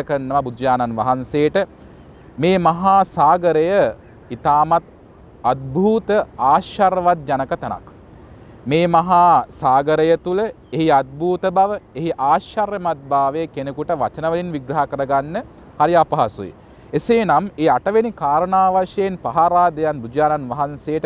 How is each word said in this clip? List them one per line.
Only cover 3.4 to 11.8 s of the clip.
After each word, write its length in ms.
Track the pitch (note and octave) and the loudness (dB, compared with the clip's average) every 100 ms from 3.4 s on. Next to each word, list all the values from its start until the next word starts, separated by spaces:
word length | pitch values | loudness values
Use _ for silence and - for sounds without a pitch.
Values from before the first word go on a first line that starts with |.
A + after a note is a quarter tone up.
| F3 D#3 E3 G3+ C3 - - - - | 2 2 2 2 0 -2 -14 -20 -16
ඉතාමත් 560 | A#2+ D#3 D3 D#3 E3+ - - - - - - | -6 0 2 2 0 -2 -16 -20 -20 -20 -6
අද්භූත 640 | A#2 C3 C3+ C#3+ G3+ A3 - G#3 - - | -2 -2 -4 0 2 0 0 -2 -2 -2
ආශ්චර්යවත් 800 | B2+ D#3+ F#3 - F#3+ F#3 F3 F3 C#3 | 2 2 0 -2 0 2 0 0 -2
ජනක 260 | C3+ C3+ E3+ | -4 -4 -6
තැනක්. 280 | A#2+ F#2 - - - - - - - - | -8 -10 -14 -20 -20 -20 -20 -20 -20 -12
මේ 220 | A#2+ D#3 F3 | -2 0 4
මහා 580 | E3+ F3 F3 F3 D3 A#2 | 2 4 4 6 4 0
සාගරය 580 | - C#3+ C3+ C#3+ D#3 D#3+ E3 | -4 0 2 2 2 2 2
තුල 220 | F3+ F#3 G#3+ - - | 0 -4 -4 -8 -10
එහි 160 | - D#3+ | -2 2
අද්භූත 520 | C#3+ C3 C#3+ F3 F3+ F#3+ | 2 0 -4 -4 -2 -2
බව, 200 | F#3 G3 G#3 | 0 0 -2